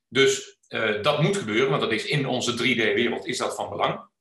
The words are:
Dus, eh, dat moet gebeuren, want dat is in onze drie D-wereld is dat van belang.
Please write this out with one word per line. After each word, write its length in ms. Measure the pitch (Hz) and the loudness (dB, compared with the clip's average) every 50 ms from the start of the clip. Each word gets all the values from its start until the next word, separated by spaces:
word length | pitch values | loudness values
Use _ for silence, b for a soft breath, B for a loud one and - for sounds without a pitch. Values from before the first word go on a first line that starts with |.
| _ _ | _ _
Dus, 480 | 117 131 135 135 135 - - - - _ _ | 2 4 4 4 4 2 -4 -10 -18 _ _
eh, 340 | _ - 117 113 107 104 101 | _ -4 -2 0 0 0 0
dat 200 | 104 147 147 143 | 0 0 2 2
moet 160 | 151 202 202 | 2 2 0
gebeuren, 320 | 202 - 104 104 117 135 139 | 0 -2 0 0 2 2 2
want 120 | 151 131 | 2 0
dat 100 | 113 107 | 0 0
is 140 | 110 107 - | -2 -2 -2
in 200 | - 151 147 135 | -2 -2 -2 0
onze 260 | 131 127 120 117 120 117 | -2 -2 -2 -2 -2 -2
drie 220 | 120 120 127 117 | 0 0 0 2
D-wereld 500 | 113 110 104 101 110 117 - 98 - - | 2 2 2 2 2 0 0 -2 -4 -6
is 120 | - - | -6 -4
dat 180 | - 113 - - | -4 -4 -4 -4
van 140 | - 101 - | -6 -6 -6
belang. 400 | - - 104 151 190 - - - _ _ | -4 -2 -2 -2 -2 -4 -10 -18 _ _